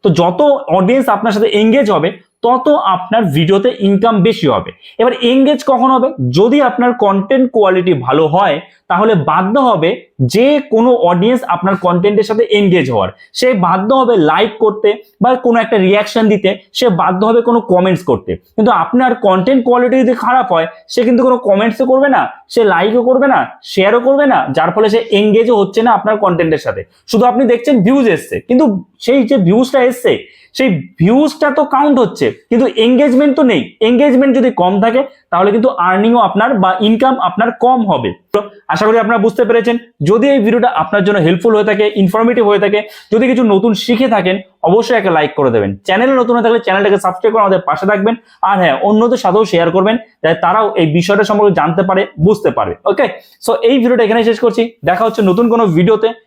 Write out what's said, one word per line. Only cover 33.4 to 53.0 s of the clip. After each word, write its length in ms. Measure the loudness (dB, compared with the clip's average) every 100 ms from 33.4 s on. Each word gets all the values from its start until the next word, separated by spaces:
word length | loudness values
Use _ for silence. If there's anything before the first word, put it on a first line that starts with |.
| 2
নেই। 120 | 0 -4 -2 0
এনগেজমেন্ট 440 | 2 2 2 2 2
যদি 120 | 0 0
কম 120 | -2 0
থাকে, 160 | 0 -2 -4 -10 _
তাহলে 160 | -2 0
কিন্তু 140 | 0 -2 -2 -2
আর্নিংও 340 | 0 2 2 0
আপনার 220 | 0 -2 0
বা 80 | 0 0 0
ইনকাম 260 | 0 0 0 -4
আপনার 200 | -2 -4 0
কম 160 | 0 0 0
হবে। 180 | -2 -4 -8 _
তো 40 | -8 -8 -18 _
আশা 120 | -2 0
করি 100 | 0
আপনারা 140 | 0 0 0
বুঝতে 160 | 0 0
পেরেছেন। 280 | 0 0 -4 -8 _ 0
যদি 160 | 2 2
এই 60 | 2 2
ভিডিওটা 220 | 0 0 -2
আপনার 200 | -2 -2 0
জন্য 120 | 0 2
হেল্পফুল 260 | 0 0 0
হয়ে 120 | 0
থাকে, 140 | 0 -2 0
ইনফরমেটিভ 420 | 0 0 0 0 2
হয়ে 120 | 2
থাকে, 140 | 0 -2 -6 -16 -4
যদি 120 | -2 0
কিছু 120 | 0 2
নতুন 200 | 2 0 -2
শিখে 240 | -2 0 0
থাকেন, 220 | 0 -2 -4 -8 _ 0
অবশ্যই 280 | 0 0 -2
একটা 120 | 0 0
লাইক 160 | -2 -2
করে 120 | 0
দেবেন। 160 | 0 -2 -6 -4
চ্যানেলে 280 | 0 0 0
নতুন 120 | 0 0
হয়ে 100 | 2
থাকলে 140 | 0 0
চ্যানেলটাকে 320 | 0 0 0
সাবস্ক্রাইব 280 | -2 -2 -2
করে 100 | 0 2
আমাদের 160 | 0 -2
পাশে 160 | -4 -2
থাকবেন। 240 | 0 -2 -4 _ _ -2
আর 80 | 0
হ্যাঁ, 140 | 0 0 0
অন্যদের 320 | 2 2 0
সাথেও 200 | 0 0 0
শেয়ার 160 | 0 0 0
করবেন, 200 | 0 -2 -8 _
যাতে 140 | -4 -2
তারাও 220 | 0 0 0 0
এই 60 | 0 0
বিষয়টা 260 | 0 0 0
সম্পর্কে 240 | 2 0 0
জানতে 220 | -2 -2 -2
পারে, 140 | -2 -4 -2 0
বুঝতে 240 | 0 -2 -4
পারবে। 180 | -6 -4 -4
ওকে, 160 | -2